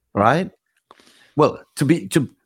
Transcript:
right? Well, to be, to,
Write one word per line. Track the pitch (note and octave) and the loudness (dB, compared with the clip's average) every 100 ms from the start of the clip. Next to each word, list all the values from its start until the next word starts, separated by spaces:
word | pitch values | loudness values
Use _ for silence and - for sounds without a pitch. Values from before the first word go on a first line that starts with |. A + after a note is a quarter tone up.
| _ | _
right? | - G#2+ D#3 F#3+ _ _ _ _ _ _ _ _ - | 0 2 2 -4 _ _ _ _ _ _ _ _ 0
Well, | D3 - - - | 0 -2 -12 -4
to | C#3 | -2
be, | E3 G2 | -2 -2
to, | E3+ A#2+ _ | -4 -4 _